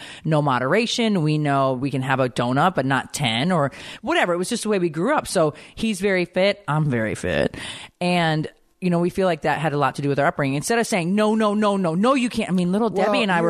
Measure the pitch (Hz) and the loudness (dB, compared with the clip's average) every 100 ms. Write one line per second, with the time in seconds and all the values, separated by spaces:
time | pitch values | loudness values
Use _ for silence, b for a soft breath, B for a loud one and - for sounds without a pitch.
0 | B B 156 151 147 123 131 202 233 - | B B 0 2 2 0 2 0 0 0
1 | 226 196 151 151 147 139 135 127 139 131 | 0 2 0 0 0 2 0 0 -2 -2
2 | 135 131 127 - 123 135 180 170 131 131 | 0 0 0 0 0 2 2 0 0 0
3 | - - 127 113 165 170 139 B B B | -2 -4 -2 0 0 0 -2 B B B
4 | 226 339 202 175 180 226 214 202 175 156 | -2 0 2 0 -2 -4 -2 0 0 -2
5 | 208 196 - 190 156 B B - 226 180 | 0 -2 0 0 0 B B -4 -4 0
6 | 202 185 175 185 185 - - 151 147 120 | 0 0 0 2 0 0 -2 0 2 0
7 | 107 - 90 73 - B B B B - | -2 -2 -2 0 0 B B B B -6
8 | 180 180 165 156 - - _ - 185 170 | -2 0 2 0 -4 -10 _ -6 -2 0
9 | 175 196 185 160 156 143 156 143 135 139 | 0 0 0 0 0 0 0 0 0 0
10 | 143 139 151 175 139 143 147 233 214 196 | -2 2 0 0 -2 -2 0 0 0 -2
11 | 165 202 214 220 214 208 208 196 175 180 | 0 0 2 2 2 2 2 2 0 2
12 | 240 269 240 226 - 185 175 202 226 190 | 2 2 0 -2 0 0 2 0 0 0
13 | 190 - 208 170 | 2 2 2 2